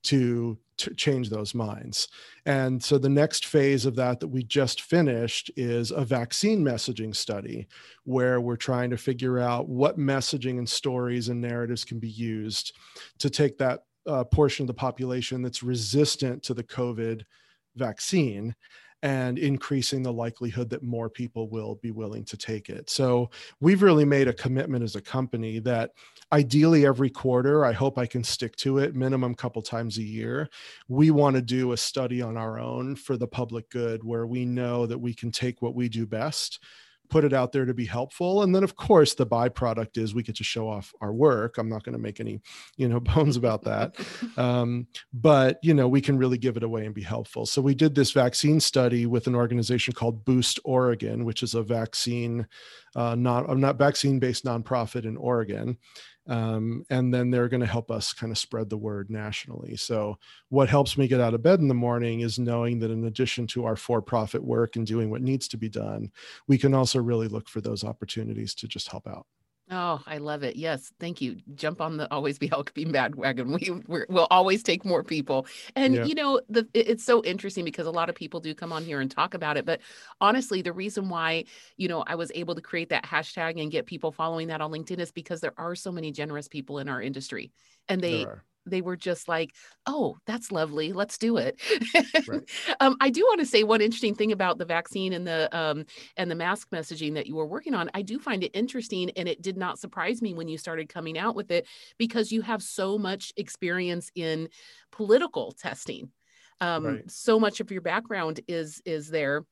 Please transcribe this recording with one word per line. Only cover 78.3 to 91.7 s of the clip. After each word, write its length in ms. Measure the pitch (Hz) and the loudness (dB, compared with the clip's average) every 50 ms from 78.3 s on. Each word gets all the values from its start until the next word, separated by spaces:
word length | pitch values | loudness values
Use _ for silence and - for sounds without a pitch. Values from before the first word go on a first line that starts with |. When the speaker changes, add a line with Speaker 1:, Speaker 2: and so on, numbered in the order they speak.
| - 170 | -10 -8
Speaker 2:
do 120 | 160 156 156 | -8 -8 -8
come 200 | - 143 165 160 | -8 -10 -8 -8
on 100 | 156 165 | -8 -6
here 160 | 165 147 139 | -4 -4 -2
and 100 | 135 135 | -4 -2
talk 240 | - - 156 185 - | 0 -2 -2 -2 -2
about 220 | 180 160 151 147 | -6 -4 -2 -2
it. 100 | 143 - | -2 -2
But 140 | 160 165 165 - - - - - - - _ | -2 -4 -4 -4 -18 -20 -20 -20 -20 -4 _
honestly, 420 | 190 202 226 262 262 - 202 185 | 2 4 4 4 0 -2 -4 -4
the 120 | 180 180 170 | -4 -4 -6
reason 340 | 180 190 208 - 208 190 | -6 -8 -6 -6 -6 -6
why, 380 | 190 175 170 165 160 165 165 - - - - - - _ | -4 -4 -2 -2 0 -2 -2 -4 -8 -16 -20 -20 -20 _
you 100 | - 185 | -6 -4
know, 160 | 175 170 160 - | -4 -2 -4 -4
I 100 | - 170 | -4 -4
was 180 | 170 170 147 - | -6 -6 -6 -6
able 180 | 170 175 165 175 | -8 -6 -6 -8
to 60 | 170 | -8
create 280 | - - - 170 165 - | -8 -6 -6 -6 -4 -2
that 160 | 160 - - | -2 -2 -2
hashtag 560 | - 170 151 160 - - 185 165 165 165 165 | 0 -2 -2 -2 -2 -6 -6 -4 -4 -4 -4
and 100 | 151 151 | -6 -4
get 140 | 151 151 - | -4 -4 -4
people 260 | - 180 160 - 160 | -4 -10 -6 -6 -6
following 380 | 151 - 160 165 165 165 160 165 | -4 -4 -4 -4 -4 -6 -6 -6
that 100 | 160 156 | -6 -6
on 120 | 151 156 160 | -6 -6 -8
LinkedIn 260 | 156 160 - 180 175 | -10 -8 -8 -6 -6
is 140 | 175 170 _ | -6 -8 _
because 260 | 170 147 - 175 160 | -16 -10 -10 -8 -6
there 140 | 165 147 - | -6 -8 -6
are 160 | - 165 170 175 | -6 -8 -8 -8
so 140 | 180 - 190 | -8 -8 -8
many 220 | 180 170 160 156 | -8 -6 -8 -8
generous 380 | 143 147 147 156 147 147 143 - | -8 -8 -8 -8 -8 -10 -10 -10
people 300 | - 151 135 - 143 143 | -12 -12 -10 -8 -8 -8
in 100 | 135 143 | -6 -6
our 120 | 131 123 | -6 -6
industry. 520 | 101 139 135 139 135 - 131 95 62 - _ _ _ _ _ _ _ | -6 -6 -8 -8 -10 -10 -10 -10 -12 -14 _ _ _ _ _ _ _
And 140 | - 196 185 | -4 -4 -2
they, 240 | 180 170 165 160 143 | 0 -2 -2 -2 -4
Speaker 1:
There 20 | |
are. 160 | - - - _ _ _ _ _ | -6 -10 -16 _ _ _ _ _
Speaker 2:
they 160 | 175 185 185 | -6 -6 -4
were 160 | 180 180 180 | -4 -4 -8
just 300 | 170 - 185 175 160 - | -6 -4 -4 -4 -4 -4
like, 240 | - 165 160 165 - _ - - - _ _ _ | -4 -2 -2 -2 -4 _ -20 -20 -20 _ _ _
"Oh, 300 | 254 277 302 226 135 - - _ | -6 -2 -2 -2 -2 -4 -6 _
that's 240 | - 220 240 233 - | -8 -8 -8 -8 -4
lovely. 400 | 202 165 160 156 147 151 156 156 190 | -2 -2 -2 -2 -2 -4 -4 -4 -2
Let's 240 | 180 202 202 - | -4 -4 -4 -4
do 200 | - 220 233 233 | -2 0 0 2
it." 220 | 180 117 131 - - - | 2 0 -2 -4 -6 -2
<laughs> 60 | - | -2